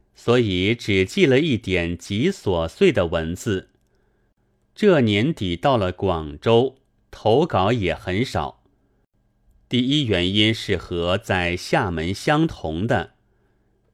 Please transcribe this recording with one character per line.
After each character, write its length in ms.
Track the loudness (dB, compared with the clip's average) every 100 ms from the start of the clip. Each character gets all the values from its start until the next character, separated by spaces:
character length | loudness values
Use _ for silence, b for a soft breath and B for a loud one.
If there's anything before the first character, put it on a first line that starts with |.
| _ _
所 240 | 0 0
以 340 | 2 0 0
只 300 | -2 0 0
记 220 | 0 2 4
了 120 | 4
一 180 | 2 -2
点 400 | -2 -2 -2 -6
极 320 | -6 -2 -2
琐 380 | -2 -2 -2 -2
碎 240 | 2 2
的 160 | 2 0
文 300 | -2 -4 -6
字。 320 | -4 -6 -8 _ _ _ _ _ _ _ _ _ _
这 300 | 2 4 6
年 320 | 4 2 0
底 220 | -2 -4 -2
到 200 | 0 2
了 160 | 0
广 480 | -2 -2 -2 -6 -4
州， 380 | 2 4 2 -4 _ _ _
投 340 | -4 2 2
稿 260 | 2 0 0
也 240 | 0 -2
很 300 | -4 -4 -4
少。 380 | -2 -4 -6 -10 _ _ _ _ _ _ _ _ _ _ _
第 120 | -2
一 260 | 2 0 0
原 260 | 0 2
因 220 | 2 2
是 240 | 0 -4 -4
和 400 | -4 -4 -2 -2
在 360 | -2 -2 -2
厦 360 | -4 -2 -2 -2
门 240 | -4 -4
相 320 | -4 0 0 0
同 400 | -4 -8 -4 -2
的； 260 | -2 -4 _ _ _ _ _ _ _ _